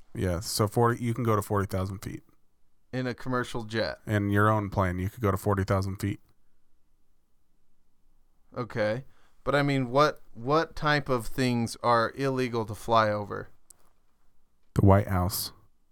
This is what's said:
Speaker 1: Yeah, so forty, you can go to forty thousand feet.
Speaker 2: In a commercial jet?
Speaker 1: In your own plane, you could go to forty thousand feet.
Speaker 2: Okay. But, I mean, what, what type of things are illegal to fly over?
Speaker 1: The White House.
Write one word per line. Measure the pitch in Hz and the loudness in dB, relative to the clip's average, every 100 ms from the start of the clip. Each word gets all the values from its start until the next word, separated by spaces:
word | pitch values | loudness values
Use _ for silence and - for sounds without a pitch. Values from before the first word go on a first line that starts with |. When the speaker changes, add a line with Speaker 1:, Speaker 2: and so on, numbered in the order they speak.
| - | -12
Speaker 1:
Yeah, | - 92 85 | -4 -2 -2
so | - - 104 | -4 0 0
forty, | 120 117 117 | 2 2 2
you | 120 | -2
can | 117 | -2
go | 113 104 | 0 0
to | |
forty | - 101 92 | 0 -2 -2
thousand | 98 95 95 | -2 -4 -6
feet. | - - _ _ _ _ - _ - | -12 -14 _ _ _ _ -20 _ -10
Speaker 2:
In | 127 127 | -6 -6
a | |
commercial | 117 - 123 120 117 | -6 -4 -2 -2 -6
jet? | 107 110 87 60 | -4 -2 -2 -4
Speaker 1:
In | - 107 101 | -2 0 2
your | 101 107 | 4 4
own | 110 101 | 2 0
plane, | 104 92 90 | 0 0 0
you | 95 | -4
could | - | -2
go | 101 | -2
to | 95 | 0
forty | 104 98 | 0 0
thousand | 95 98 95 95 | 2 0 0 -4
feet. | 101 - - _ - - - - _ _ - _ _ _ _ _ - - - _ - - _ _ - - | -6 -6 -14 _ -20 -20 -20 -20 _ _ -20 _ _ _ _ _ -20 -20 -20 _ -20 -20 _ _ -14 -10
Speaker 2:
Okay. | 117 117 107 120 - - - - | -8 -2 -2 -2 -8 -20 -20 -10
But, | - | -2
I | 143 | 0
mean, | 143 139 123 | 2 0 2
what, | 135 147 - - | 4 4 2 -14
what | 107 123 156 165 - | -10 0 0 0 -2
type | 151 147 139 | 0 0 2
of | 123 110 | -2 0
things | - 127 120 113 - | 0 2 2 0 -2
are | 120 117 113 - | 2 4 2 -2
illegal | 135 131 127 117 107 | -2 0 -2 -2 -4
to | |
fly | 104 - 113 107 | -6 2 4 4
over? | 104 101 101 - - - - - _ _ _ - - - _ _ | 0 -6 -10 -12 -18 -20 -20 -20 _ _ _ -20 -20 -20 _ _
Speaker 1:
The | - | 4
White | 98 98 - | 6 6 4
House. | 95 90 - - - - _ _ | -2 -2 -4 -8 -14 -20 _ _